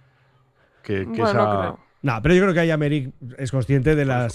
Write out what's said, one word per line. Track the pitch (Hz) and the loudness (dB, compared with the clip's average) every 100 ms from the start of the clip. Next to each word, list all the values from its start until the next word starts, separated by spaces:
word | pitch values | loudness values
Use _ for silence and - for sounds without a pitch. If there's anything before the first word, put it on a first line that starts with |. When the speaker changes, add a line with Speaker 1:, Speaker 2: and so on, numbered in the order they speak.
| _ _ _ _ _ _ _ _ | _ _ _ _ _ _ _ _
Speaker 1:
que, | - 98 | -6 -6
que | 95 | -4
Speaker 2:
Bueno, | - 208 | -2 0
Speaker 1:
esa | - | 2
Speaker 2:
no | 104 101 | 2 0
creo. | 90 - _ _ | -4 -8 _ _
Speaker 3:
No, | 139 113 | -4 0
pero | 143 | 2
yo | 180 | 4
creo | 196 | 4
que | 170 | 2
ahí | 165 | 0
Americ | 156 147 147 131 - 120 123 | 0 0 -2 -6 -12 -16 -10
es | 135 | -4
consciente | 135 123 139 123 | -2 0 2 2
de | 151 139 | 2 2
la | 123 | 0
Speaker 1:
Justo. | 120 | -2